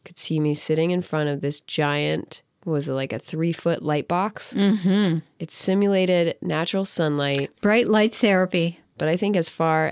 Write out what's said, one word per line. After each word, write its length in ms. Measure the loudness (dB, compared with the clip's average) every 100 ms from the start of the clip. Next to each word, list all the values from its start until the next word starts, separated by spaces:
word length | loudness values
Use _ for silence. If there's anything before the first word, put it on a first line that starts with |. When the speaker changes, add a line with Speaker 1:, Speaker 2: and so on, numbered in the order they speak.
Speaker 1:
could 140 | -12 -4
see 220 | -2 0
me 140 | 0
sitting 360 | 0 0 0 0
in 120 | 0
front 260 | -2 -2 -2
of 120 | -2
this 200 | -2 -4
giant, 800 | -4 -2 0 0 -2 -4 -6 -16 _ _
what 80 | -4
was 160 | -4 -2
it, 60 |
like, 180 | -4 -4
a 60 | -8
three-foot 640 | -8 -4 -2 -2 -2 -2
light 260 | -2 -2 0
box? 460 | -2 -2 -6 -6
Speaker 2:
Mm-hmm. 640 | 0 2 2 2 2 2 0 -4 -10
Speaker 1:
It 120 | -4
simulated 880 | 0 2 2 2 2 2 2 2 -2
natural 460 | -4 -2 -2 -2 0
sunlight. 640 | 0 0 0 0 -2 -4 -2
Speaker 2:
Bright 260 | 2 2 4
light 280 | 4 2
therapy. 680 | 2 2 4 2 0 0 -4 _ -4
Speaker 1:
But 120 | -2
I 80 | 0
think 200 | 0 2
as 120 | 0
far 380 | 0 0 2 0